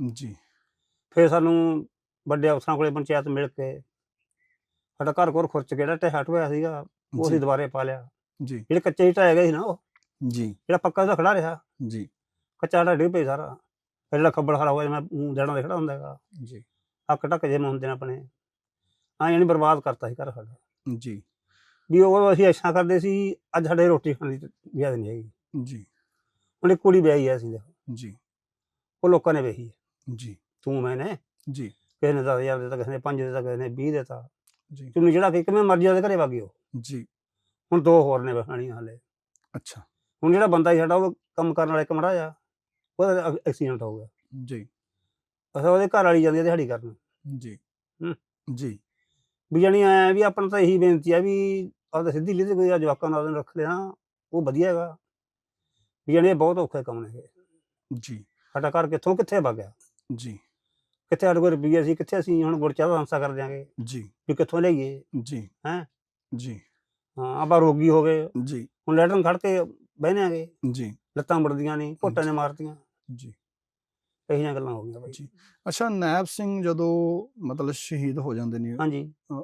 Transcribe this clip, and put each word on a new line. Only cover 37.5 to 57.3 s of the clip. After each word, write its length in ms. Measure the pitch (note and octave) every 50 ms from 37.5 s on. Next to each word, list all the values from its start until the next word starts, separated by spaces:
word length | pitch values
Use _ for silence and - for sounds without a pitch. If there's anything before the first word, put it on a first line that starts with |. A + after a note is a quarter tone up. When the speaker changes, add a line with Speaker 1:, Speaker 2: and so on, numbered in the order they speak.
| _ _ _ - F3
Speaker 2:
ਹੁਣ 100 | F3 C#3+
ਦੋ 200 | E3 E3+ E3 D3
ਹੋਰ 200 | C#3 C3+ B2+ B2+
ਨੇ 120 | C3 A#2+
ਬਸਾਣੀਆਂ 400 | A#2+ A2 A2+ B2+ B2 B2+ C3 A#2
ਹਾਲੇ। 240 | A#2 A2+ A2 A#2 A#2+ _ _ _ _ _ _ _ _ _ _ -
Speaker 1:
ਅੱਛਾ। 260 | - - - - G#2 - _ _ _ _ _ _ - -
Speaker 2:
ਹੁਣ 80 | D#3+ F3
ਜਿਹੜਾ 140 | G3 A3
ਬੰਦਾ 260 | G3 F3 E3 E3 F3 E3+
ਸੀ 60 | D#3+
ਸਾਡਾ, 160 | E3 D#3+ F3
ਉਹ 180 | F#3 F#3+ F#3 -
ਕੰਮ 420 | _ _ _ - - E3 E3 D3+
ਕਰਨ 140 | E3 D#3+ D#3
ਵਾਲਾ 140 | D#3+ D#3 D3+
ਇੱਕ 100 | - E3
ਮਾੜਾ 220 | D#3 D#3+ F3+ F#3+
ਜਿਹਾ, 200 | F3 D#3 D#3+ D#3 _ _ _ _ _ _ _ _ _ _ _ _ -
ਉਹਦਾ 280 | F3+ G3 F#3 F3+ E3 E3
ਐਕ-, 140 | C#3+ - -
ਐਕਸੀਡੈਂਟ 360 | D#3+ B2+ - D3+ C3 B2+ A2 A2+
ਹੋ 160 | A2 G#2+ A2
ਗਿਆ। 100 | G#2+ A2 _ _ _ _ - C3+ B2+
Speaker 1:
ਜੀ। 240 | A#2+ C3 A2+ G#2 - _ _ _ _ _ _ _ _ _ _ _ _ _ _ _ _ - C#3
Speaker 2:
ਅੱਛਾ, 120 | C#3+ E3+
ਉਹਦੇ 160 | F3+ F#3+ G3
ਘਰ 180 | F#3 - G#3 F#3+
ਵਾਲੀ 180 | F3 E3+ E3 D#3+
ਜਾਂਦੀ 160 | D#3+ D#3 E3
ਆ 40 | E3
ਦਿਹਾੜੀ 240 | E3+ E3+ E3+ C#3+
ਕਰਨ। 280 | A#2+ B2 A2+ A#2 A#2 G#2+ _ _ _ _ _ - C#3+ C#3 B2+
Speaker 1:
ਜੀ। 200 | A#2 A#2 G#2 - _ _ _ _ _ _ _ - E3
Speaker 2:
ਹੂੰ। 120 | E3+ D#3 - _ _ _ _ - - B2+
Speaker 1:
ਜੀ। 240 | A#2+ C#3+ B2 G#2 G2+ _ _ _ _ _ _ _ _ _ _ _ _ _ - D#3
Speaker 2:
ਵੀ 80 | E3
ਜਾਣੀ 220 | F3+ F#3+ G3 G3+ G3+
ਐਂ 320 | F#3+ F#3+ F#3+ F#3+ F#3 F#3+
ਵੀ 80 | G3+ G#3+
ਆਪਣਾ 260 | G3+ F#3 - G3 F#3+
ਤਾਂ 100 | G3+ G3+
ਇਹੀ 200 | F#3 E3+ F#3+ F3+
ਬੇਨਤੀ 340 | F3+ F3+ F3 D#3+ D3 E3+ E3
ਆ 60 | F3
ਵੀ 480 | F#3 G3 G3 G3 G3 G3 G3 F#3+ F#3 F#3 _ _ _ _ -
ਆਪਦਾ 160 | D#3 E3+ E3
ਸਿੱਧੀ 220 | C#3 D#3 D#3+ F#3+ G3+
ਲੀਹ 140 | F3+ F#3+
ਤੇ 80 | G3+ G3+
ਕੋਈ 140 | F3+ F#3 F3+ F3+ E3+
ਜਵਾਕਾਂ 300 | D#3 D3+ C#3 - - D#3
ਨਾਲ 140 | D#3 D3+ D3+
ਉਹਨੇ 140 | D#3 D#3 D3+
ਰੱਖ 180 | C#3+ _ -
ਲਿਆ, 360 | E3+ D3+ D#3+ F3 F#3 G3 F#3+ F#3 _ _ _ _ _ _ - -
ਉਹ 100 | E3+ D#3+
ਵਧੀਆ 260 | C3+ C3 D3+ F3 F#3+
ਹੈਗਾ। 280 | F3 E3+ E3+ E3+ D#3+ _ _ _ _ _ _ _ _ _ _ _ _ _ _ _ _ _ _ _ _ _ - D3
ਵੀ 60 | D3
ਜਾਣੀ 140 | E3+ E3+ F#3+
ਇਹ 60 | F#3
ਬਹੁਤ 240 | D3 D#3+ E3 F3 F3+
ਔਖੇ 240 | E3+ C3 - C#3+ B2
ਕੰਮ 240 | B2 A#2 A#2 A2+
ਨੇ 120 | G#2+ A2+ B2
ਇਹ। 40 | - -